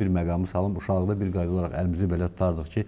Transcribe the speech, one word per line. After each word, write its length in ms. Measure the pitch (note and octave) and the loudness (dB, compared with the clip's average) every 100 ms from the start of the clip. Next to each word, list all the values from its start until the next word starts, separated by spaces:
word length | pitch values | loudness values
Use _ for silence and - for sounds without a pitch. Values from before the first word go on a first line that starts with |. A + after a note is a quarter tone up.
bir 100 | G2 | 2
məqamı 400 | F2+ E2+ F2 F#2 | 2 2 0 0
salım, 260 | F2+ G2 F2+ | 0 0 -2
uşaqlıqda 380 | - F#2+ F#2 G2+ | 0 0 2 0
bir 120 | G2 F2+ | 0 0
qayda 180 | F2 | 0
olaraq 240 | F#2 F2 - | 0 -2 0
əlimizi 320 | F2+ F2 G2 | 0 2 0
belə 180 | F2 F2 | 2 0
tutardıq 380 | - F#2 E2 D#2+ | 0 0 0 -2
ki, 100 | - | -4